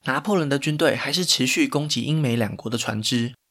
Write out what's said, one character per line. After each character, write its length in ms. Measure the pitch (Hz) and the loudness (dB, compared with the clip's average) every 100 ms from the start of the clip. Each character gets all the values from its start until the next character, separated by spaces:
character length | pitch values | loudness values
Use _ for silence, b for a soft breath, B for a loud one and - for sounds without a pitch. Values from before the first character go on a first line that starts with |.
拿 140 | - 139 | 0 0
破 160 | 202 | 2
仑 140 | 190 147 | 0 2
的 100 | 139 | 0
军 180 | 156 151 | 0 2
队 200 | 160 113 | 2 2
还 160 | 135 | -2
是 120 | 185 | -2
持 220 | 175 - 127 | 0 2 2
续 200 | 170 135 | 2 2
攻 200 | 147 151 | 0 -2
击 140 | - | -2
英 180 | 117 156 | 0 0
美 140 | 131 | 2
两 220 | 117 101 - | 0 -2 -4
国 120 | 113 | -6
的 80 | 117 | -4
船 240 | - 110 | -4 -4
只， 340 | 107 120 120 - _ | -2 -2 -2 -6 _